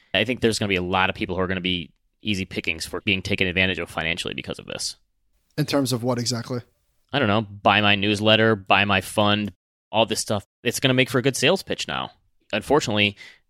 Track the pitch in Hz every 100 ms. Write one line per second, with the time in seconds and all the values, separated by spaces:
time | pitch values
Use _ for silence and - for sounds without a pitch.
0 | _ 95 107 123 117 104 107 92 90 95
1 | 95 - 98 90 90 92 90 87 78 _
2 | _ _ - 98 95 - - 82 - 87
3 | - 95 - 98 95 87 92 87 85 -
4 | 80 87 - - - - - - - -
5 | _ _ _ _ _ - 151 143 131 123
6 | 120 123 113 120 - 123 - _ _ _
7 | _ 139 117 107 104 101 110 101 104 101
8 | 101 104 107 110 113 107 95 98 101 95
9 | - - 104 104 104 - _ _ - 110
10 | 113 107 - 104 - _ 120 - 135 127
11 | 131 135 120 - 135 190 - 90 - 67
12 | 65 _ _ _ - 107 - 143 - 104
13 | 104 104 - _ _